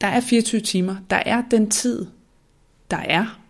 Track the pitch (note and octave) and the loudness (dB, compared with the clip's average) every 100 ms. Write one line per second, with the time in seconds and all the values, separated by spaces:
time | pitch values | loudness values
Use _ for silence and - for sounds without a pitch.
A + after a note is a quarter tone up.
0 | G3+ A#3 B3 A#3 A3+ A3+ A3 F#3 F#3 F#3+ | 0 0 2 2 2 -2 0 0 -2 -4
1 | - F#3+ - A#3 B3 A3+ G#3+ G#3+ B3 A#3 | -2 -2 0 -2 2 2 2 0 -2 -4
2 | F#3 - _ _ _ _ _ _ - E3 | -8 -14 _ _ _ _ _ _ -8 -6
3 | - F#3 A3 - _ | 0 0 0 -6 _